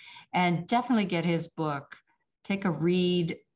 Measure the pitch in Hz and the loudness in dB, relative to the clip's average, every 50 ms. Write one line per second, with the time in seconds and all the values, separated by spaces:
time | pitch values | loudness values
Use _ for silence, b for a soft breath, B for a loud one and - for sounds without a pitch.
0 | B B B B B B B 180 180 175 175 160 175 - 233 240 240 247 247 220 | B B B B B B B 2 2 2 2 0 0 0 0 0 2 2 2 2
1 | 196 175 180 170 165 175 170 165 165 - _ - 160 151 143 139 139 - - - | 2 2 0 0 0 2 0 0 -2 -6 _ -4 -4 -4 -4 -6 -8 -12 -20 -20
2 | _ _ _ _ _ _ _ _ - - 196 196 196 185 156 151 160 175 180 180 | _ _ _ _ _ _ _ _ -8 -6 -4 -2 -2 -2 -2 0 0 2 2 2
3 | 180 180 180 175 170 165 - - _ _ _ | 2 2 2 0 0 -2 -4 -8 _ _ _